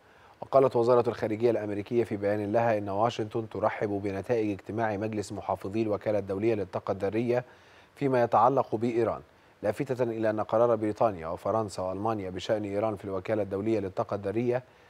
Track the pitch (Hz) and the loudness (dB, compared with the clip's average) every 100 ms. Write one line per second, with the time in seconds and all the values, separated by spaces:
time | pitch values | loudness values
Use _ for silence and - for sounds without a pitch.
0 | _ - - - - 135 131 123 117 123 | _ -20 -20 -18 2 4 6 4 6 6
1 | 117 104 110 110 117 110 107 101 101 117 | 4 0 -2 2 2 2 -2 -6 0 0
2 | 113 104 101 107 101 113 117 107 104 98 | 0 -2 0 0 0 2 2 0 0 0
3 | 120 - 107 117 113 98 107 - 107 101 | 0 0 -4 -4 -6 -2 -2 0 -4 -2
4 | 101 95 95 120 107 95 - 104 110 98 | -4 -6 -2 -2 0 -4 -6 -4 -2 -2
5 | 110 107 98 101 - 95 98 110 110 98 | -4 -6 -6 -8 -4 -4 -2 -2 0 -2
6 | 113 104 98 98 113 107 90 - - 98 | 0 -2 -2 0 0 0 -2 -6 -4 -2
7 | 98 110 120 120 - - - - - - | -2 -2 0 -2 -2 -18 -20 -20 -20 -4
8 | 139 127 117 110 123 135 - 113 120 113 | 0 2 4 6 6 4 0 -2 0 2
9 | 107 71 - _ _ - 101 - 139 123 | 0 -2 -10 _ _ -4 -4 -2 -4 -2
10 | 120 113 110 107 104 113 120 110 107 104 | -2 0 0 0 0 4 4 4 0 2
11 | 117 90 80 87 101 110 104 - 92 95 | 0 0 -8 -6 -2 -2 -2 -4 -6 -2
12 | 110 110 92 90 - 107 104 101 110 98 | -2 -2 -6 -8 -2 -2 -2 -2 -2 -2
13 | 95 95 104 107 98 98 110 110 95 104 | -6 -6 -2 -2 -2 -2 0 0 -2 -4
14 | 110 101 98 110 123 123 - - - | -4 -4 -4 -2 0 -2 -4 -20 -20